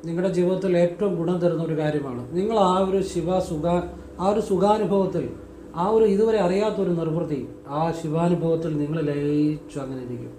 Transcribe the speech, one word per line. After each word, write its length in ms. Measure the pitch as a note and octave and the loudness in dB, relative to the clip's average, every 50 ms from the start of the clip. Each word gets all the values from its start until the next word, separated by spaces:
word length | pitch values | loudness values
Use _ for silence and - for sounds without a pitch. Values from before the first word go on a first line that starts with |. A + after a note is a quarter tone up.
| D#3+ | -8
നിങ്ങളുടെ 240 | E3 E3 F3 F3+ F#3+ E3+ | -4 -4 0 0 0 2
ജീവിതത്തിൽ 340 | F3+ F3+ F3+ F#3 F3+ F#3+ F#3+ F3+ F3 F3 | 2 2 2 2 0 0 2 4 4 4
ഏറ്റവും 300 | F3 F3 - G#3 G3+ F3 E3 | 2 2 0 -2 0 0 0
ഗുണം 180 | E3+ F3 F3+ F3 | 0 0 0 2
തരുന്ന 220 | E3+ E3+ D#3+ D#3 E3 | 2 2 2 0 -2
ഒരു 80 | D#3 D#3+ D3+ | -2 -2 0
കാര്യമാണ്. 400 | D3+ D3+ D3+ D3+ C#3 C3+ A#2+ A#2+ A#2+ B2+ D#3 | 0 0 0 -2 -4 -4 -6 -8 -8 -4 -4
നിങ്ങൾ 200 | F3+ G3 A3 A3+ G#3+ G3 F3+ | -2 0 2 4 4 4 4
ആ 40 | F#3 F#3 G3 | 4 2 2
ഒരു 120 | F#3+ F#3+ G3 F3 - | 2 2 0 0 0
ശിവ 280 | - F3 D#3 E3+ F#3 F#3 F3+ - | -4 -4 -2 0 0 0 0 -2
സുഖ-, 400 | F3 D3+ D3+ E3+ F3 F3 E3+ - - - - - - - F3+ | -4 -2 0 0 0 0 -2 -4 -12 -14 -16 -16 -8 -2 0
ആ 20 | G3 G#3 | 0 2
ഒരു 80 | A3 G#3+ - | 0 0 0
സുഖാനുഭവത്തിൽ, 760 | G3 F3 F#3 G#3 G#3+ A3 G#3 E3+ G3+ G3 F#3+ F3+ F3+ E3+ C3+ A2+ G2 - - - - - - - - D#3+ | 0 2 4 4 4 2 2 2 2 2 2 0 -2 -4 -4 -4 -8 -12 -16 -16 -18 -18 -18 -12 -6 -4
ആ 40 | F3 G3+ A3 | -2 2 4
ഒരു 100 | A3 A3 G#3 G3 | 4 4 6 6
ഇതുവരെ 240 | G3 A3 A3+ A3 G#3+ F3+ | 4 4 4 4 2 2
അറിയാത്തൊരു 480 | F3 F#3 G3 G#3 A3 F#3 F#3+ F#3+ F3+ F3 E3 | 2 2 2 2 0 0 0 0 0 0 0
നിർവൃത്തി, 420 | E3 D#3+ D#3 E3+ E3 D3+ D3+ C3 A#2 - - - - - C#3 D3+ | 0 0 0 -2 -2 -2 -4 -4 -6 -8 -12 -16 -12 -6 -2 -2
ആ 20 | E3 E3 D#3+ - | 0 0 -2 -4
ശിവാനുഭവത്തിൽ 720 | - D#3 D3+ E3 E3+ F3 F3 D#3 E3 E3 E3 D#3+ E3 E3 D#3 D3 | -4 -2 0 2 2 2 2 2 2 0 0 0 0 -2 -2 -2
നിങ്ങൾ 160 | D3 C#3+ D#3 E3 D3+ D3 | -2 -2 -2 -2 -2 -2
ലയിച്ചു 680 | C#3+ C#3+ C#3+ D3 D3 D3+ D3+ D3+ D3+ D3 - - - D3 C3 | -2 0 0 0 2 2 2 2 0 -2 -8 -10 -10 -8 -8
അങ്ങനെ 180 | C3 C3+ B2+ B2 | -8 -8 -10 -8
ഇരിക്കും. 260 | A#2+ A#2+ A#2+ A#2 - - | -8 -10 -10 -10 -12 -14